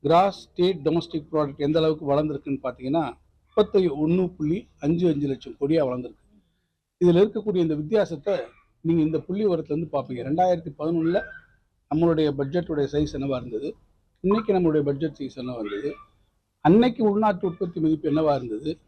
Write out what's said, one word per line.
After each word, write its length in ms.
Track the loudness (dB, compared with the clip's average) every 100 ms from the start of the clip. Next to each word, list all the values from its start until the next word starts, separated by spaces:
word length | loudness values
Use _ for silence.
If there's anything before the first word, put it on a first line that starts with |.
கிராஸ் 380 | 4 4 4 -2
ஸ்டேட் 400 | -16 -2 0 0
டொமஸ்டிக் 480 | 0 -2 -2 -10 -4
ப்ராடக்ட், 240 | -2 -2 -2
எந்த 220 | 0 2
அளவுக்கு 320 | 2 0 0
வளர்ந்துருக்குன்னு 480 | 0 0 -4 -6 -6
பார்த்தீங்கன்னா, 420 | -6 -8 -4 -2 -2 -8 _ _
முப்பத்தி 440 | _ 0 2 4 2
ஒண்ணு 460 | 0 0 2 0
புள்ளி 340 | -2 -4 -4 -6 _
அஞ்சு 300 | -2 2 2
அஞ்சு 200 | 0 -2
லட்சம் 280 | -4 -8 -6
கோடியா 220 | 0 2
வளர்ந்துருக்கு. 580 | 2 -2 -8 -16 _ _ _ _ _ _ _ _
இதுல 140 | 4 6
இருக்கக்கூடிய 380 | 4 2 -2 0
இந்த 180 | 0
வித்தியாசத்தை 640 | 0 0 0 0 -2 -2 -2 -4 _ _ _
நீங்க 220 | 0 2
இந்த 160 | 2 0
புள்ளி 280 | -4 -2 0
விவரத்துல 300 | 0 -2 -4
இருந்து 220 | -2 -4
பார்ப்பீங்க. 240 | -4 -8
ரெண்டாயிரத்தி 520 | -4 2 2 2 -2 -6
பதினொன்னுல 440 | -2 0 2 0 -2 -16 _ _ _ _ _
நம்மளுடைய 340 | 2 2 4 0 0
பட்ஜெட்டுடைய 480 | -2 -2 -2 -2 -2
சைஸ் 200 | 0 -2
என்னவா 240 | -4 -4 -6
இருந்தது, 380 | -6 -8 -8 -12 _ _ _ _
இன்னைக்கு 320 | 0 0 2
நம்மளுடைய 300 | 2 4 2
பட்ஜெட் 340 | 0 -2 -4 -6
சைஸ் 200 | -12 -10
என்னவா 200 | -10 -8
இருந்தது, 360 | -8 -6 -8 -10 -18 _ _ _ _ _
அன்னைக்கு 500 | 4 6 4 2 0
உள்நாட்டு 360 | 2 0 0 -4
உற்பத்தி 340 | -4 -8 -2
மதிப்பு 300 | 0 0 0
என்னவா 240 | 0 2
இருந்தது 440 | 0 -2 -8 -6 -8